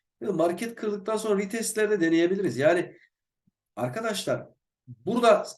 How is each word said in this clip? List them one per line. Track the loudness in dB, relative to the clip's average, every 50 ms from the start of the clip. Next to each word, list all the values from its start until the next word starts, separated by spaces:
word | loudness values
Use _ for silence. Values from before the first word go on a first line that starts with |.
| _ _ _ -8
Değil | -6 -4
mi? | 0
Market | 0 0 0 0 -2 -8 -10 -8
kırdıktan | -6 -6 -6 -6 -6 -4 -4 -4
sonra | -2 0 0 0 0
retestlerde | -2 -2 -4 -4 -4 -4 -2 0 0 0 2 2
deneyebiliriz. | 2 2 4 4 2 2 2 0 -2 -2 0
Yani | 2 2 4 4 2 0 -4 -8 -20 _ _ _ _ _ _ _ _ _ _ _ _ _ _ -8
arkadaşlar | -6 -6 -4 -4 -4 -4 -4 -4 -4 -2 -4 -4 -4 -6 -12 _ _ _ _ _ _ _
burada | -20 -18 _ -6 -2 0 4 6 6 6 6 4 -4 -12